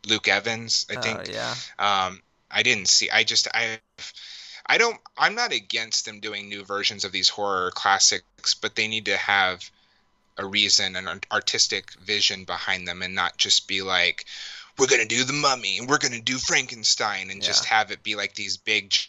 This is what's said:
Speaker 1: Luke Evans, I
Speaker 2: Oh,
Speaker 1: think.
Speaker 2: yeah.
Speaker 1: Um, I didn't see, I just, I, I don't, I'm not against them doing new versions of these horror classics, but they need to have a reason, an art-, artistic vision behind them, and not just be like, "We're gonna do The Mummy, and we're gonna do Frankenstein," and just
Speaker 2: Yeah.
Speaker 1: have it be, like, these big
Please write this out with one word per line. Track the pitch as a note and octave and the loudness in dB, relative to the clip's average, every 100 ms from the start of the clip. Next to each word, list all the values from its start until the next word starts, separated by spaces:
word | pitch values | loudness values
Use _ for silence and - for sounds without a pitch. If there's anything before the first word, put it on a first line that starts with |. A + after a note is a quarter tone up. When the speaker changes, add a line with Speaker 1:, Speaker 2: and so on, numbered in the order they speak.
| G2+ | -2
Speaker 1:
Luke | A2 - | 0 2
Evans, | G2 G#2+ A2+ A2+ - - | 2 0 -4 -2 -2 -2
I | A2 | -4
Speaker 2:
Oh, | |
Speaker 1:
think. | A2+ G#2 - | -4 -4 -6
Speaker 2:
yeah. | G#2+ A#2 B2 - - | -6 -6 -6 -10 -2
Speaker 1:
Um, | G2+ G2 F#2 F#2+ _ _ - | 2 2 0 -4 _ _ -4
I | G#2 | 2
didn't | A#2 A2 F2+ | 2 2 4
see, | - G#2+ | 2 4
I | A2 | 2
just, | A2+ A2+ - | 2 2 0
I, | A2+ A2+ A2 _ - - - - - - - - | -2 -2 -6 _ -18 -16 -16 -18 -16 -18 -8 0
I | A#3 | 4
don't, | A#3 A3 - - | 4 0 -10 2
I'm | D#3+ | 2
not | G#3+ A#3+ | 2 -2
against | B2 G2 A2+ A2+ - | -2 -2 -4 -2 -2
them | - G#2 | -4 -8
doing | G#2+ G2+ G2+ | -8 -8 -8
new | G2+ | -10
versions | G2 G2+ G2+ G#2 | -4 -2 -2 -2
of | G2+ | -4
these | F#2+ F2+ | 0 0
horror | - G2+ F#2+ F2+ | 0 0 0 -2
classics, | - G2+ F#2+ - F#2 - _ - - | 0 2 4 4 2 -4 _ -4 -2
but | A2 - | -2 -2
they | A2 | -2
need | A2 G#2 | -2 0
to | G2 | 0
have | - G2 F#2 F2+ - - _ _ _ _ _ - | 2 4 2 0 -10 -20 _ _ _ _ _ -8
a | |
reason, | G2 G#2 G#2 - F#2+ F#2 | -2 2 4 4 2 -4
an | F#2 | -6
art-, | F#2+ - | -8 -4
artistic | G#2+ - A2+ - G2 - | -2 0 0 0 0 -6
vision | - F#2 G#2 - F#2+ | -12 -4 0 2 0
behind | F2+ F2 - F#2 F2+ | -4 -4 -2 -4 -4
them, | F2 | -6
and | F2+ | -4
not | F#2+ F2 - | 0 -2 0
just | G#2 - - | 0 0 0
be | F#2+ | -4
like, | F#2+ F2+ F2 - - - - - - - | 0 2 2 0 -10 -14 -14 -14 -12 0
"We're | C3 | 4
gonna | B2 G#2+ | 4 2
do | A#2 | 0
The | B2+ | 0
Mummy, | D3 C#3+ B2+ G2 F#2+ | 0 0 0 -2 -4
and | B2 | 2
we're | D3 | 2
gonna | C#3+ A#2+ | 2 -4
do | A2+ B2+ | -4 -2
Frankenstein," | - D#3 C3 A#2 G#2+ - A2+ F#2+ F#2+ | 0 0 -2 -2 0 2 0 -2 -6
and | F#2+ | -6
just | - A2 | 0 0
Speaker 2:
Yeah. | - A2 | 4 2
Speaker 1:
have | G#2 | 2
it | G2 | -4
be, | G#2+ G#2 | -4 -4
like, | G2+ | -4
these | - G2 F#2 | -6 -8 -6
big | - G#2+ G2 - | 0 0 2 -2